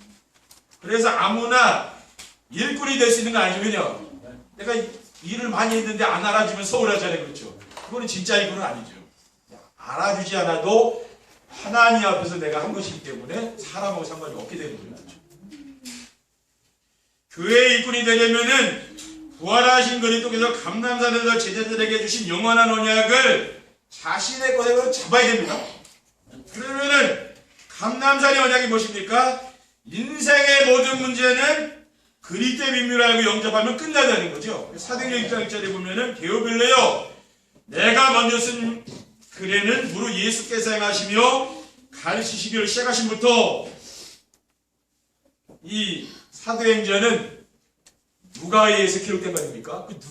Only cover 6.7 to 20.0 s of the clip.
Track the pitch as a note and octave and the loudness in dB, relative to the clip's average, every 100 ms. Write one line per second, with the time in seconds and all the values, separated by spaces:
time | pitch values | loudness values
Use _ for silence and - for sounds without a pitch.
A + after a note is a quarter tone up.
6.7 | A#3+ A3 F#3+ F3+ E3 C#3 - - - - | 0 0 0 -2 -4 -8 -14 -18 -20 -20
7.7 | - - B3 A3+ F#3+ F3+ G3+ G3 F#3+ D#3 | -20 -14 -10 -8 -8 -2 0 0 -4 -6
8.7 | A#2 A2 - - _ _ _ _ - _ | -8 -14 -20 -20 _ _ _ _ -20 _
9.7 | _ - - G3+ F#3+ F#3+ G3 E3+ D#3+ E3+ | _ -12 -4 -2 -2 -4 -2 -2 -2 4
10.7 | A3+ A#3 - - - _ _ _ - G3+ | 4 4 0 -10 -20 _ _ _ -16 -2
11.7 | A#3 A#3 A3+ G3+ F3+ E3 E3+ D3+ D3+ C3 | 4 6 6 4 0 -2 -6 -4 -4 -4
12.7 | G3 - - C#3 A#2 - F#3+ A3+ - - | -6 -8 -12 -14 -14 -10 -8 -8 -10 -14
13.7 | - G3+ F3+ D#3+ D#3 D3+ D#3+ - E3 D3+ | -8 -6 -6 -8 -12 -12 -12 -12 -12 -12
14.7 | C#3+ A2+ A#2+ - - _ _ G3 D4+ C#4 | -14 -18 -20 -20 -20 _ _ -20 -20 -20
15.7 | C4+ B3+ A#3+ A#3+ _ _ _ _ _ _ | -20 -20 -20 -20 _ _ _ _ _ _
16.7 | _ _ _ _ _ _ - F#3 A#3 B3+ | _ _ _ _ _ _ -8 2 6 6
17.7 | A#3+ B3 A#3+ A3 A3+ A3+ A#3 A#3 C4+ G#3+ | 4 0 -2 2 4 4 2 2 2 2
18.7 | - - - - - - - E3+ A#3 B3 | -2 -12 -18 -20 -20 -20 -12 0 4 6
19.7 | B3+ A#3+ B3 | 6 4 0